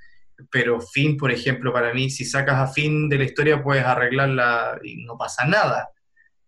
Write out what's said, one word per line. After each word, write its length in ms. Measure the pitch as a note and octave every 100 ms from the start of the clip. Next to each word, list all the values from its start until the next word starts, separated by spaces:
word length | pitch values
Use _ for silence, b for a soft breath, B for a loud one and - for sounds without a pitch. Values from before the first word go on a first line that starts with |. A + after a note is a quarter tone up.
| b b b - C3
Pero 280 | B2+ A#2 A#2+
Finn, 340 | - C#3 D3+ C#3+
por 160 | C3+
ejemplo, 400 | A#2 C3+ B2+ B2+
para 220 | B2 A#2
mí, 160 | B2 C3+
si 160 | - C#3
sacas 300 | C#3 C#3 C3
a 100 | C3+
Finn 420 | D3 D3+ D3+ D3+
de 80 | C#3
la 80 |
historia, 380 | C3 - D3+ D3
puedes 200 | C#3 C3+
arreglarla 960 | B2+ B2 B2 C3+ C#3 B2+ A#2+ A#2 A#2 -
y 140 | A#2 A#2
no 180 | A#2+ A#2
pasa 300 | A2+ - C3
nada. 420 | G#3 D#3 A2+ A2 - _ _ _ _